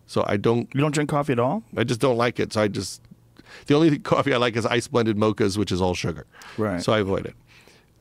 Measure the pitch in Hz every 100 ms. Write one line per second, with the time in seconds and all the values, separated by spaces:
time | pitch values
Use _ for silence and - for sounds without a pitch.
0 | - 110 - 101 117 120 110 135 151 151
1 | 147 147 147 120 123 208 - - 120 117
2 | 139 117 120 - 90 110 107 107 95 -
3 | - - _ _ - - - 143 165 147
4 | - 170 139 127 120 113 113 120 - 123
5 | 113 104 107 107 107 98 95 90 92 87
6 | - 80 - - - - 107 87 - 110
7 | 95 90 - - _ - - - _ _